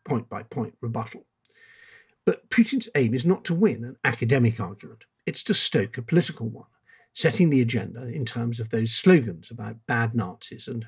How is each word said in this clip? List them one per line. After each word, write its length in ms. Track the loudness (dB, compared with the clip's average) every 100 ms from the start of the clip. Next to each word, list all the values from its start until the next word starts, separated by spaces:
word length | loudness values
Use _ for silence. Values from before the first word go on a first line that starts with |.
point-by-point 720 | -6 -4 -4 -12 -8 -8 -8 -8
rebuttal. 460 | -8 -6 -8 -14 -20 _ _ _ -20 -20 -20 -20 _ _
But 240 | -4 -4 _
Putin's 400 | 2 2 0 -2
aim 180 | 0 0
is 120 | 2
not 180 | 0 0
to 80 | -2
win 300 | 2 2 0
an 140 | -8 -4
academic 540 | -4 -2 2 4 2 0
argument, 440 | -6 -10 -18 -20 _ _
it's 180 | -8 -4
to 80 | 2
stoke 440 | 2 4 2 0 -6
a 40 |
political 460 | 0 2 2 -2 -8
one, 200 | -10 -18 _ _ _ _
setting 360 | 0 2 4 4
the 120 | 4
agenda 460 | 2 0 -4 -8 -10
in 160 | -6
terms 380 | -6 -4 -4 -4
of 80 | -4
those 240 | -2 0
slogans 580 | 4 6 6 4 -8 -14
about 340 | -12 -12 -10 -2
bad 260 | 0 0
Nazis 560 | 0 -4 -6 -12 -10 -10
and 180 | -10